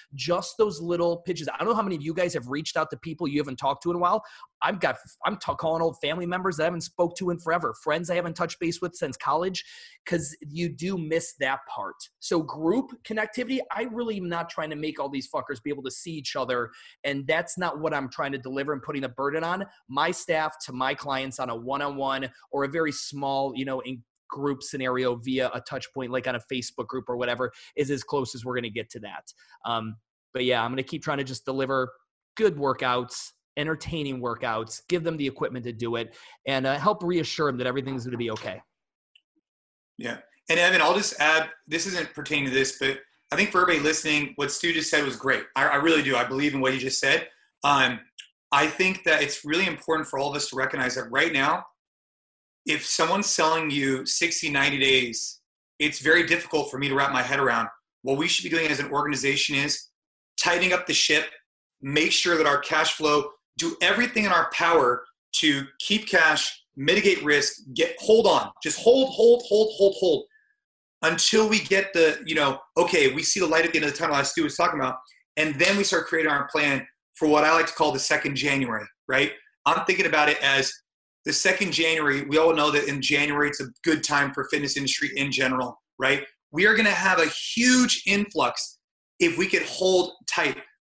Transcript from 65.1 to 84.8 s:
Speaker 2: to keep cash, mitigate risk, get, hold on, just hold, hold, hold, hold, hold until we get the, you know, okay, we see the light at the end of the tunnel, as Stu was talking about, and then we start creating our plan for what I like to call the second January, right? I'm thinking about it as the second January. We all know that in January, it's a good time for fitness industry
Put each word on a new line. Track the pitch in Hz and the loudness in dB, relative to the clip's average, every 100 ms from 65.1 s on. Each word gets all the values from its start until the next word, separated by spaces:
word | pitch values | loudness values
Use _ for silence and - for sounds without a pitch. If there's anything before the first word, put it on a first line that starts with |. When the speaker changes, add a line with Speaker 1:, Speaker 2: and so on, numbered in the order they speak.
| _ _ - | _ _ 0
Speaker 2:
to | 156 139 135 - | 2 2 -2 -8
keep | - 214 214 | -2 -2 2
cash, | 180 160 151 - - _ - | 4 6 4 0 -6 _ -4
mitigate | 139 196 202 170 | 2 4 4 4
risk, | 147 143 - - 135 | 4 2 2 -6 -10
get, | 123 165 - | -2 -2 0
hold | - 226 196 | 6 6 8
on, | 143 - - | 4 2 -6
just | 156 - | -4 2
hold, | 226 269 262 | 6 6 4
hold, | - 226 240 - | 6 6 6 4
hold, | 208 214 - | 4 4 4
hold, | 196 - | 4 4
hold | 180 147 - _ _ _ _ _ _ - | 2 2 -2 _ _ _ _ _ _ -2
until | 160 170 - 220 220 | 0 2 4 4 4
we | 214 | 2
get | - 196 196 | 2 0 2
the, | 170 160 151 147 | 4 4 4 -2
you | |
know, | 156 139 131 - - | 2 2 0 -2 2
okay, | 175 175 135 | 4 6 4
we | 139 | 4
see | - 202 | 0 0
the | 170 | 4
light | 165 | 4
at | 165 | 4
the | 165 | 2
end | 147 | -2
of | |
the | 139 | -2
tunnel, | 160 160 | 0 0
as | 135 | 0
Stu | - | 0
was | 147 - | -2 2
talking | 170 156 | 0 0
about, | 131 131 - _ _ - | -4 -4 -14 _ _ -2
and | 156 | -2
then | 139 180 202 | 2 2 2
we | |
start | 196 175 - | 2 0 0
creating | 160 156 | 0 0
our | 139 135 | 0 -2
plan | 156 147 135 - _ _ | 0 0 0 -4 _ _
for | - 156 | 0 4
what | 151 | 6
I | 151 | 6
like | 165 160 | 4 2
to | |
call | - 151 | 2 2
the | 135 | 2
second | - 151 147 135 | 0 0 0 -2
January, | 143 139 123 107 104 _ - | 0 0 0 -4 -8 _ -2
right? | 135 156 - _ _ | 2 2 -2 _ _
I'm | 143 147 - | 2 2 2
thinking | 156 165 | 2 4
about | 151 147 | 4 4
it | 147 | 4
as | 139 139 135 - _ _ _ _ | 4 4 2 -4 _ _ _ _
the | - | -4
second | - 190 185 185 | 0 2 2 0
January. | 147 160 160 147 139 | 2 2 2 2 2
We | 139 151 | 2 4
all | 165 | 6
know | 151 151 | 6 4
that | 147 143 | 4 0
in | 139 | -2
January, | 123 143 147 147 147 | 0 2 2 2 0
it's | 143 | -2
a | 127 - | -10 -4
good | 165 151 | 0 2
time | - 143 139 | 2 2 0
for | 139 131 | -2 -4
fitness | 151 139 | -2 -2
industry | 143 | -2